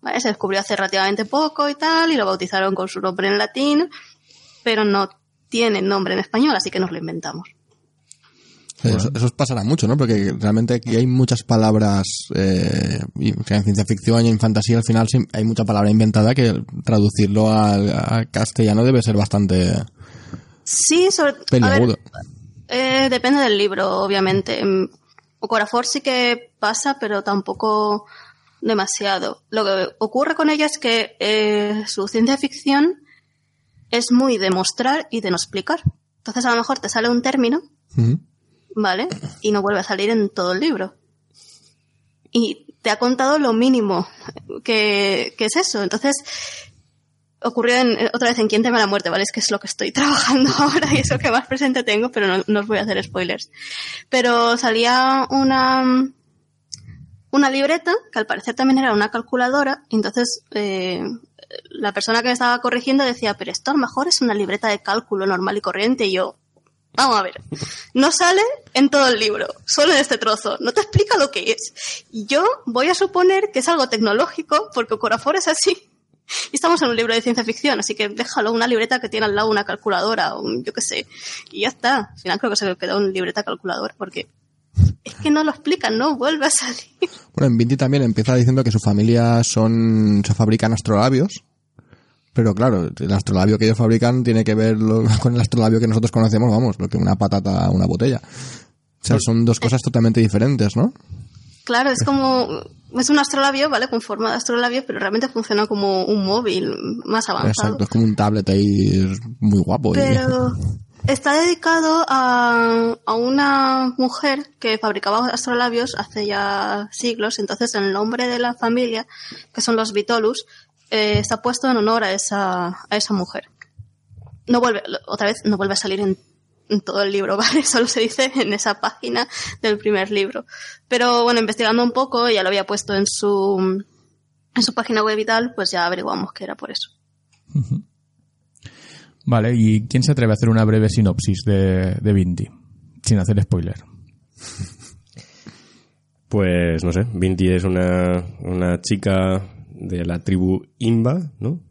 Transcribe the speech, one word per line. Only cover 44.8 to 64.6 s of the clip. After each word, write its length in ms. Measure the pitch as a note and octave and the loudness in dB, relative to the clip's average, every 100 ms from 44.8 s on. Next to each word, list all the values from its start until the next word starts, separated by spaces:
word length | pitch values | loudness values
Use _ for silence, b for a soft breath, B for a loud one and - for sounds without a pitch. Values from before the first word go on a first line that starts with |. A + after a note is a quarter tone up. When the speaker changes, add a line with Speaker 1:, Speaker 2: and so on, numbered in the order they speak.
| G#3+ G3+ G3+ G3 - - | 2 2 2 0 -4 -4
Speaker 1:
que 80 | A3 | -2
es 100 | D#4 | 0
eso. 280 | F#4 A3 | -2 -2
Entonces, 320 | F#3+ A#3 C#4 C#4 B B B B B B _ _ _ _ _ _ | -2 -2 -2 -2 B B B B B B _ _ _ _ _ _
ocurrió 340 | A#3 A#3+ A#3 B3 | -6 -2 2 2
en, 340 | B3+ A3+ A3+ | 2 2 -2
otra 160 | A#3+ A#3+ | 0 -2
vez 100 | A#3+ | 0
en 80 | G#3+ | 0
Quién 160 | G#3+ | 2
teme 140 | A#3 A#3 | 2 2
a 40 | |
la 60 | G#3 | 2
muerte, 220 | G3 F#3 | 0 -2
¿vale? 120 | E3+ | -2
Es 80 | G3 | -4
que 80 | - | -4
es 120 | - | -4
lo 80 | G3+ | -4
que 80 | G3 | -6
estoy 240 | - - | -8 -6
<laughs> 0 | |
trabajando 600 | B3 C#4+ C#4+ - C4 B3+ - | -2 0 0 2 2 2 2
ahora 320 | D4 C#4+ D4+ | 0 0 0
y 40 | C#4+ | 0
es 120 | C4 | 0
lo 80 | B3+ | -2
que 100 | C#4 | 0
más 140 | A#3 B3 | -2 -2
presente 360 | C4 C#4 B3+ | -2 0 -2
tengo, 280 | A#3+ G#3 A#3+ | -2 -2 -2
pero 160 | B3 G3+ | -2 0
no, 160 | F#3 - | 0 0
no 120 | G#3 | -2
os 60 | G#3 | 0
voy 120 | G#3 | -2
a 20 | |
hacer 200 | G#3 F#3+ | -2 -4
spoilers. 460 | F#3+ F#3 F3+ - - B B B B B B | -4 -6 -4 -6 -10 B B B B B B
Pero 480 | C4 B3 A#3 A#3 A#3+ | 0 2 2 2 2
salía 680 | B3+ A3 A#3 B3+ C4 C4+ C4 | 0 2 2 2 2 0 0
una, 800 | C4+ C4+ C4 C4 C4 B3+ B3+ C4 - _ _ _ _ _ - B B B - _ C4+ | 0 2 2 2 2 2 2 0 -6 _ _ _ _ _ -20 B B B -20 _ 0
una 140 | C#4+ | 2
libreta, 440 | C4+ C#4 D#4+ E4 G4+ - | 2 0 0 -2 -4 -4
que 80 | - | -6
al 60 | G#3+ | -6
parecer 300 | G3 G#3+ A#3 | -6 -8 -2
también 240 | C4 C4 | 0 2
era 140 | C4+ | 2
una 180 | G#3+ G3+ | 0 0
calculadora, 720 | A#3 - B3+ B3 C#4 C#4 C4+ _ | -4 -4 -2 0 0 -2 -4 _
y 60 | A3 | -4
entonces, 440 | G#3 A3 A#3+ - _ | -2 -2 -4 -4 _
eh, 500 | G#3+ G#3 F#3+ F#3 F3+ - A#3 _ _ - - - | -6 -4 -4 -4 -4 -6 -10 _ _ -20 -20 -18
la 240 | - G#3+ | -6 -6
persona 280 | G3+ G3+ A3+ | -4 -2 -2
que 60 | A#3+ | 0
me 60 | |
estaba 260 | B3 B3 A#3+ | 0 0 0
corrigiendo 440 | A#3+ A#3+ B3 C4+ | 0 -4 0 0
decía, 320 | C4+ A#3+ A3+ G3+ | 0 -2 -4 -4
"Pero 140 | F#3 | -8
esto 200 | E3 - | -8 -2
a 20 | C#4 | -2
lo 40 | |
mejor 280 | B3 - D4+ | -2 -2 -2
es 140 | - | 0
una 120 | A#3+ | 0
libreta 340 | G#3 F#3+ G3+ | -2 -2 -2